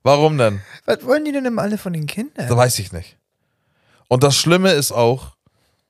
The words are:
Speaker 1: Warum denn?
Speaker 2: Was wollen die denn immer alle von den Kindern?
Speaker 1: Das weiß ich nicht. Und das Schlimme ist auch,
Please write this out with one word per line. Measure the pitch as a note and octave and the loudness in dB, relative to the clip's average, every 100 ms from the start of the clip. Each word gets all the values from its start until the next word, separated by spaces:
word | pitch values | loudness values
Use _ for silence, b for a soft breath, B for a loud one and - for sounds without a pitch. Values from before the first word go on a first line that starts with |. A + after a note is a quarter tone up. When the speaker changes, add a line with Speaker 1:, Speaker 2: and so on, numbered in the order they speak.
Speaker 1:
Warum | B2+ C#3+ D#3 D3 | 2 4 4 2
denn? | A2+ G2 - B | 0 0 -12 B
Speaker 2:
Was | - A3+ | -4 -4
wollen | B3 D4 | 0 -2
die | D4+ | 0
denn | C#4 B3+ | -4 -4
immer | A3 | -4
alle | G3+ G#3+ | -4 -4
von | F#3+ | -6
den | E3 D3 | -6 -6
Kindern? | - C#4 - B2 | -8 -10 -8 -2
Speaker 1:
Das | A#2+ | 2
weiß | B2 - | 2 0
ich | F2+ | -8
nicht. | E2+ - _ _ _ _ _ _ _ _ _ - | -12 -14 _ _ _ _ _ _ _ _ _ -2
Und | B2+ | 2
das | C#3+ C3 | 2 2
Schlimme | D#3 F3 F#3+ | 2 2 4
ist | D3+ C#3 | 2 0
auch, | A#2+ A#2 C3 - _ _ _ _ _ | 0 2 0 -6 _ _ _ _ _